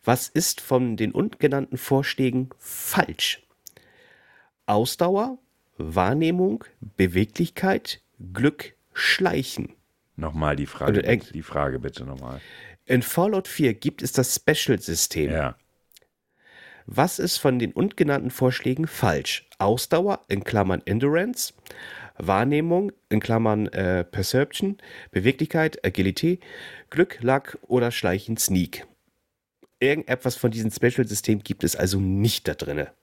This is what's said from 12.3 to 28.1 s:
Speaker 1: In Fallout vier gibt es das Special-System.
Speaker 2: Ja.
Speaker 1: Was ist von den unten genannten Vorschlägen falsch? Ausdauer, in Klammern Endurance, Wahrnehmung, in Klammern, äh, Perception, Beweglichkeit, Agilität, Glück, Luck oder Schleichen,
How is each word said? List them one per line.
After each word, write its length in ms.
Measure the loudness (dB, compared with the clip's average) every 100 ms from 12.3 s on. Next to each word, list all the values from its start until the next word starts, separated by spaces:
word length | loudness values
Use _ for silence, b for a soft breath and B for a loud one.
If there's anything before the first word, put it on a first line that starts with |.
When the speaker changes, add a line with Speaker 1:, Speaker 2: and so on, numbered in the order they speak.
| -14 B B B B
Speaker 1:
In 160 | _ 0
Fallout 480 | 2 0 2 0 -4
vier 240 | 0 2
gibt 300 | 2 -4 -4
es 100 | -2
das 220 | 0 0
Special-System. 1000 | 0 0 0 2 0 0 -2 -2 0 -2
Speaker 2:
Ja. 240 | 0 -2 -6 _ _ _ -20 _ _ _ B B B B B
Speaker 1:
Was 340 | -6 2 2 2
ist 200 | -2 2
von 200 | 2 2
den 140 | 0
unten 240 | 0 -2 2
genannten 340 | 2 2 -2
Vorschlägen 560 | 2 2 2 -2 -2 -4
falsch? 640 | 0 2 2 -2 -6 _ _
Ausdauer, 680 | 2 2 2 2 2 -2 _
in 160 | -4
Klammern 380 | 0 2 2 0
Endurance, 680 | 0 0 2 2 -2 -4 -8 _ B B B B B _
Wahrnehmung, 720 | 0 2 4 2 2 0 0 -6 _
in 120 | -2
Klammern, 480 | 2 2 4 2 0
äh, 360 | -2 0 0
Perception, 720 | -2 -4 0 0 0 -2 -4 -4 B B B
Beweglichkeit, 680 | 0 0 0 0 0 0 0
Agilität, 640 | -2 0 0 2 0 -2 B B B B B
Glück, 320 | 0 0 2
Luck 340 | 0 0 -2 -18
oder 280 | -2 0 2
Schleichen, 460 | 0 0